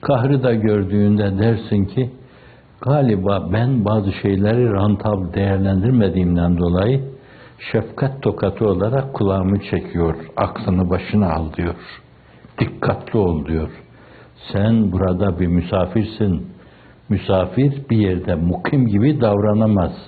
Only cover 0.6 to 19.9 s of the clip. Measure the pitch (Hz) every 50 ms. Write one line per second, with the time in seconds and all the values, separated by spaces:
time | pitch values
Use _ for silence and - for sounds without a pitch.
0.6 | 104 110 104 104 98 90 98 104 104 104 104 104 107 98 95 95 110 117 113 101
1.6 | - - 104 101 98 92 - 127 131 123 - - - - - - - - - -
2.6 | - - - - - 127 143 151 139 123 107 95 92 98 101 95 - - 92 110
3.6 | 120 131 135 123 98 101 107 110 98 98 92 - - 101 98 95 101 107 113 120
4.6 | 123 117 104 95 101 104 104 95 - 107 104 98 92 85 - 101 98 98 98 95
5.6 | 98 98 95 92 92 120 131 120 104 95 85 92 90 87 87 87 85 87 87 85
6.6 | 87 87 87 90 98 113 135 135 135 - - - - - - - - - - -
7.6 | - - - 113 - - - - 139 139 135 - - 110 98 - - 98 95 -
8.6 | 113 104 95 87 98 110 123 139 135 135 - - - 98 95 98 92 95 101 98
9.6 | - - - 90 - - - 90 85 80 78 - - - - - 101 92 - -
10.6 | 110 101 92 90 92 87 92 90 - - - 104 101 87 78 82 82 78 78 -
11.6 | 87 87 82 - - - - - - - - - - - - - - - - -
12.6 | - - - - - - - - - - - 113 98 90 85 80 71 73 80 78
13.6 | 80 73 - - - - - - - - - - - - _ - - - - 101
14.6 | 101 110 113 113 107 98 90 92 98 92 90 90 101 101 87 82 92 85 87 87
15.6 | 82 - - 95 90 87 - 110 104 104 - - 110 101 90 80 - - - -
16.6 | - - - - - - - - _ - 104 92 - - 98 92 90 90 - 120
17.6 | 135 143 139 - - - 113 110 104 95 90 90 - - 90 78 82 87 92 -
18.6 | - - - 139 127 113 101 101 110 147 151 127 117 107 104 101 104 107 104 107
19.6 | 110 110 104 98 85 73